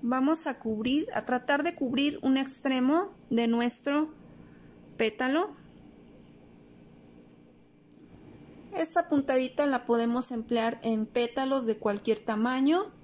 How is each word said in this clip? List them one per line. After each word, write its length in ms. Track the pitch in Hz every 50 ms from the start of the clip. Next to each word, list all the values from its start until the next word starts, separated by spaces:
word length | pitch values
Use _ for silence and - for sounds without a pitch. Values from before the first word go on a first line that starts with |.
Vamos 460 | - 233 254 262 262 285 320 311 - 302
a 100 | 247 -
cubrir, 480 | - 226 220 214 214 254 262 294 349 523 -
a 100 | - -
tratar 380 | - 254 247 - - 285 285
de 140 | 294 339 349
cubrir 420 | - 285 240 233 240 285 294 294 -
un 140 | - 262 262
extremo 760 | 269 269 269 - - - 277 262 254 254 254 294 339 381 392 - - - -
de 160 | - 233 233
nuestro 640 | 233 233 233 240 240 - - - 285 277 294 311 311 - - - - - - - - - - - - - - - - -
pétalo. 580 | - 226 220 214 - 254 254 277 320 370 415 - - - - - - - - - - - - - - - - - - - - - - - - - - - - - - - - - - - - - - - - - - - - _ - _ - - - - - - - - - - - - - - - - - 392
Esta 300 | 359 320 320 - 349 339
puntadita 600 | - 302 285 277 - 262 262 262 247 - - 294
la 200 | 285 269 240 240
podemos 460 | - 233 233 233 233 233 254 247 -
emplear 480 | 254 226 226 - 233 226 226 233 233 -
en 240 | - 226 226 220 220
pétalos 600 | 220 - 240 240 233 - 269 269 262 269 269 240
de 100 | 226 214 214
cualquier 400 | - 214 202 202 - - 220 220
tamaño. 680 | - - 220 214 220 247 254 262 269 285 320 359 415 403 - -